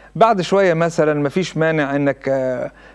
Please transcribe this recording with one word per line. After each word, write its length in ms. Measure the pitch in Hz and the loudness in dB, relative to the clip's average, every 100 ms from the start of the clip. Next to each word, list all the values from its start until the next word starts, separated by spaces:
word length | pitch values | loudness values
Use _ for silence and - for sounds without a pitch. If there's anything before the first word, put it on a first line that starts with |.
| - 160 | -8 2
بعد 260 | 226 208 | 2 2
شوية 320 | 170 196 190 | 0 2 2
مثلًا 400 | 160 170 165 151 147 | 2 0 0 0 0
مفيش 340 | 151 190 175 151 | -2 -2 -4 -2
مانع 380 | 160 156 139 143 | 0 0 -2 -2
انك، 340 | 143 135 135 | -2 -2 -2
آه، 420 | 135 131 123 127 - - | -2 -2 -4 -8 -12 -20